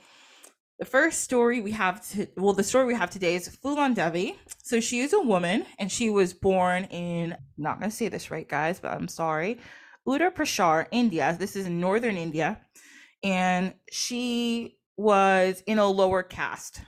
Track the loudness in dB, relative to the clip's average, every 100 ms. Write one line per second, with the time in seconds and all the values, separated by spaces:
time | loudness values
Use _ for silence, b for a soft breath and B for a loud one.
0 | B B B B B _ _ -14 -2 2
1 | 2 0 -2 2 2 2 -4 -2 -2 -2
2 | -8 -6 -6 0 2 2 2 2 2 0
3 | -2 -2 0 0 -4 -8 -4 0 2 2
4 | 0 -2 -4 -8 -16 -20 -2 -2 0 -2
5 | 2 2 4 2 2 -2 -4 -8 -6 -2
6 | 0 2 2 2 2 4 2 2 -2 -8
7 | -6 -4 -4 -8 -14 -8 -6 -4 -6 -4
8 | -4 -4 -8 -10 -6 -2 -2 -2 -6 -6
9 | -8 -4 -2 -2 -2 -6 B B B B
10 | -2 0 0 0 -2 2 4 4 2 0
11 | 2 2 0 0 -4 -6 -4 -2 0 0
12 | 0 -2 -4 -2 -2 -4 -12 B B B
13 | B _ -2 0 2 0 -2 -6 _ -8
14 | -6 -4 -2 -2 -2 -2 -6 -14 _ -2
15 | 2 4 6 6 4 0 -2 2 4 4
16 | 2 2 -2 -6 -8 -8 -12 -18